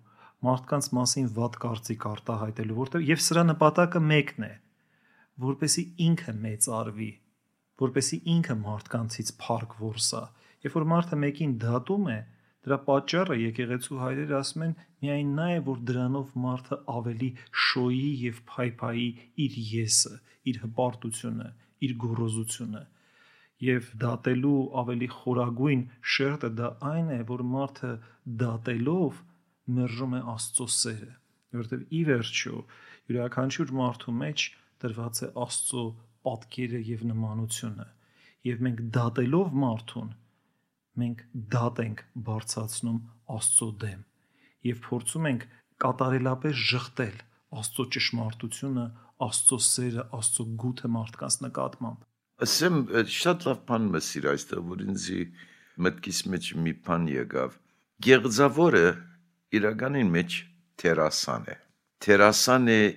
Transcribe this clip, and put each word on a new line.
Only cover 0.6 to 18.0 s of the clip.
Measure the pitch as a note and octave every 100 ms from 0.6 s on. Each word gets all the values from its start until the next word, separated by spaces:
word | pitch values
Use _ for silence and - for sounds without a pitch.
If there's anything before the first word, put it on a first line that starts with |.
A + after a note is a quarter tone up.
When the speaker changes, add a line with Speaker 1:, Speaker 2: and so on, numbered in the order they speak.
| - D3 -
Speaker 1:
մասին | B2 B2 - B2+
վատ | A2 A#2+ A#2
կարծիք | B2 A2 - A2 G#2+
արտահայտելու, | G#2 - A2+ G#2+ A2 A2 A2
որտև, | C3 E3+ D3+
և | E3
սրա | - E3 E3+
նպատակը | D#3+ D3+ D3+ F3 F3
մեկն | D#3 D3+ C#3+ - G#2+
է, | - _ _ _ _ _ _ _ -
որպեսի | B2+ C#3 D3+ - F3 -
ինքը | E3 E3 - A2
մեծարվի, | A2 G#2+ - A2 A2 G#2 A2 G#2+ _ _ _ _ _ _
որպեսի | C3 C3 B2 E3+ E3+
ինքը | E3+ E3 A#2
մարդկանցից | G#2 G#2 - A#2 A2+ - A2 -
փառք | - A2+ A2+ A2
որսա։ | A2 A2 - A#2 - _ _ _
Երբ | C#3 E3
որ | D#3
մարդը | E3+ E3+ D3
մեկին | C#3+ C#3+ D#3 A#2+
դատում | A2+ B2 B2 G3 F#3+
է, | A2 A2 - _ _ -
դրա | C#3
պատճառը, | - C#3 C#3 E3 F#3 B2+
եկեղեցու | A2+ A2+ A#2+ B2 B2 C#3
հայրերը | B2+ C3 D3+ C#3
ասում | C#3 -
են, | D#3+ D#3+ - _
միայն | C#3+ C#3+ C#3+
նա | C#3+ E3+
է, | F3
որ | C#3 B2+
դրանով | A#2+ B2 B2+ C3+ C3
մարդը | B2+ B2+ B2+ B2+ C#3 -
ավելի | A#2+ A#2+ A2+ B2+ B2 - -
շոյի | - - B2 B2+